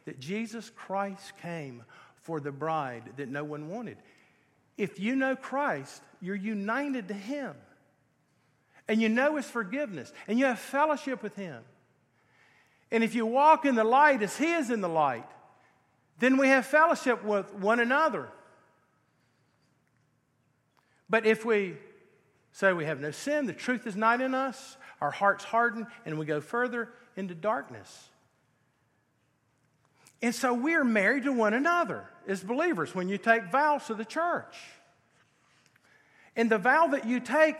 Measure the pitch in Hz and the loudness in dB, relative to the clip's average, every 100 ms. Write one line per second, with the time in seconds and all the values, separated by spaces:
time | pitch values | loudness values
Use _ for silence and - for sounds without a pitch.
0 | - - 131 208 226 226 - - - 196 | -16 -14 -8 -6 -6 -10 -16 -16 -8 -6
1 | 196 190 - - 175 170 143 120 113 - | -6 -8 -16 -14 -10 -10 -10 -14 -20 -20
2 | - _ - 165 143 135 156 160 139 117 | -20 _ -10 -8 -6 -6 -4 -2 -4 -8
3 | 113 123 135 143 151 147 151 208 214 98 | -12 -12 -8 -8 -8 -10 -10 -10 -12 -14
4 | - _ _ _ _ _ _ - 202 - | -20 _ _ _ _ _ _ -6 -6 -4
5 | 202 269 269 262 - 269 285 156 135 - | -2 0 0 -2 -4 -2 -2 -2 -8 -16
6 | - - 180 202 202 214 196 240 285 254 | -20 -14 -8 -6 -6 -4 -4 -2 -2 -6
7 | 180 202 196 294 247 135 - _ _ _ | -6 -10 -8 -8 -8 -12 -20 _ _ _
8 | _ _ _ _ _ _ _ _ - 220 | _ _ _ _ _ _ _ _ -2 2
9 | 226 226 285 302 - 240 196 254 294 175 | 2 4 2 0 -4 -6 -6 -6 -6 -8
10 | 113 - - 226 269 226 - 277 311 294 | -12 -12 -4 2 2 0 -4 0 0 0
11 | - 254 208 196 190 123 110 _ _ _ | -4 -8 -8 -10 -12 -12 -16 _ _ _
12 | _ _ _ _ _ _ _ _ - 226 | _ _ _ _ _ _ _ _ -4 0
13 | 226 240 226 247 294 311 285 240 220 254 | 0 0 0 4 6 6 4 2 4 6
14 | 302 269 202 - 302 339 233 233 180 160 | 6 6 0 -2 0 0 -2 -2 -2 2
15 | 147 117 - - - _ _ _ _ _ | 0 0 -8 -20 -20 _ _ _ _ _
16 | _ - 247 262 269 269 - 302 - 254 | _ 0 2 4 6 4 4 4 4 4
17 | 269 226 208 208 185 208 196 233 233 277 | 0 -2 0 -2 -2 -2 2 2 4 2
18 | 311 202 120 - - _ _ _ _ _ | 2 0 -8 -14 -20 _ _ _ _ _
19 | _ _ _ _ _ _ _ _ _ _ | _ _ _ _ _ _ _ _ _ _
20 | _ _ _ _ _ _ _ _ _ _ | _ _ _ _ _ _ _ _ _ _
21 | - 185 214 220 226 214 196 151 - - | -2 0 2 2 2 0 0 -8 -18 -20
22 | _ _ _ _ _ - 196 175 151 143 | _ _ _ _ _ 0 2 2 -2 -4
23 | 147 147 - 294 262 160 - 247 233 196 | -6 -6 -4 -2 -2 -4 -4 -4 -4 0
24 | 220 240 262 262 269 - - - - - | 2 2 0 -2 -4 -6 -16 -20 -18 -6
25 | 147 - 202 196 - 226 233 220 220 - | -6 0 2 2 0 2 2 0 -10 -12
26 | - 156 151 151 143 240 247 240 226 - | -8 -6 -2 -4 -4 -4 -2 -4 -8 -10
27 | - - 190 175 196 247 247 113 95 - | -16 -10 -10 -6 -2 -2 -6 -14 -18 -20
28 | - _ _ _ _ _ _ _ _ _ | -20 _ _ _ _ _ _ _ _ _
29 | _ _ _ _ _ _ _ _ _ _ | _ _ _ _ _ _ _ _ _ _
30 | _ _ 233 233 254 240 269 330 262 220 | _ _ -4 0 0 0 2 2 4 4
31 | 196 277 262 247 214 226 311 349 285 120 | 4 2 2 2 2 2 2 2 0 -4
32 | - - - 196 185 247 349 196 147 190 | -10 -12 -6 -6 -4 0 0 0 -2 -4
33 | 185 196 233 226 185 233 302 294 - 214 | -4 0 2 2 2 2 2 2 -2 -8
34 | 220 311 339 320 120 - - - _ _ | -6 -4 -2 -2 -6 -16 -20 -20 _ _
35 | _ _ _ _ _ _ _ _ _ _ | _ _ _ _ _ _ _ _ _ _
36 | _ _ - - 233 214 202 285 320 269 | _ _ -8 0 2 4 4 6 4 2
37 | 220 247 247 285 311 311 | 0 -2 0 4 4 4